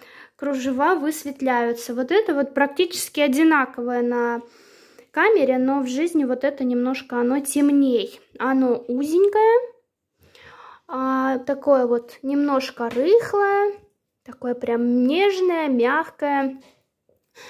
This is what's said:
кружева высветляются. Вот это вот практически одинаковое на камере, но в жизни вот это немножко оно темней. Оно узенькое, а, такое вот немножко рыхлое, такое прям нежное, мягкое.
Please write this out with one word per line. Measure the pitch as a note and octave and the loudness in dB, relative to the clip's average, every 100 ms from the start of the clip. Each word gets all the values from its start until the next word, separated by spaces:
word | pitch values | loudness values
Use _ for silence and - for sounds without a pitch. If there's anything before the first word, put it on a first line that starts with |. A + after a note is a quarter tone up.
| - - - _ | -18 -20 -20 _
кружева | C#4 C4+ B3+ B3+ D4 | -4 -4 -2 0 0
высветляются. | F4+ C#4+ D#4 C#4+ C4+ C4 A#3+ A#3 A#3 - | 0 -2 -6 -8 -6 -2 0 -2 -4 -6
Вот | A#3+ B3+ | -6 -2
это | F#4 G#4+ | 0 0
вот | C#4+ C#4 | -2 -2
практически | - C#4 C#4 F4+ - - - | 0 -2 0 -4 -4 -8 -2
одинаковое | D4 C4 D#4+ D4+ C4 C4+ A#3+ B3 | 0 4 4 4 0 -4 -6 -2
на | A#3+ A#3+ A#3+ A#3+ A#3+ _ - - - - - | -2 0 -2 -4 -10 _ -20 -20 -20 -20 -8
камере, | - F#4 A4 C4 C4 | 0 2 4 2 2
но | C4 C#4 | 0 0
в | B3+ | -2
жизни | B3+ E4+ E4 | -2 -2 0
вот | C4 B3 | 0 -2
это | C#4 C#4+ | -2 -2
немножко | B3+ B3 B3 C4 - B3 | -2 0 -2 -4 -6 -2
оно | A#3+ C4+ | 0 0
темней. | C#4+ D4 C#4+ C#4+ C4+ A#3+ F#3+ - _ - | -2 0 2 4 2 2 -2 -10 _ -6
Оно | B3 C4+ C4 A#3 A#3+ | -2 2 2 0 -2
узенькое, | B3 C#4+ E4 G4+ G#4 A4 A#4 B4 - _ _ _ _ _ - - - - - - | -4 0 2 2 4 4 4 0 -10 _ _ _ _ _ -20 -20 -20 -20 -20 -12
а, | C4 C4 C4 C4 C4 | -4 -2 0 0 -2
такое | B3+ C#4 C#4 C4+ B3 | -4 -2 2 4 4
вот | A#3+ A#3 - | 0 -4 -10
немножко | C4+ C#4+ C#4+ C4+ C4 - A#3 | -4 0 0 0 -2 -6 -6
рыхлое, | A3+ D4 A4+ A#4 G#4 G4+ G4+ G#4 G4+ - _ _ _ | -2 4 4 4 0 2 2 0 -4 -14 _ _ _
такое | - A#3 B3 | -20 -10 -8
прям | B3 A#3+ A#3 A#3+ B3 B3 | -6 -2 -2 0 2 2
нежное, | D#4 G4+ F#4+ F#4 E4 D#4 | 2 2 2 0 0 0
мягкое. | B3+ A#3+ D4 D#4+ - D4 C#4 C4+ C4+ - _ _ _ _ _ _ - | 2 2 0 -2 -4 -2 0 -2 -6 -18 _ _ _ _ _ _ -20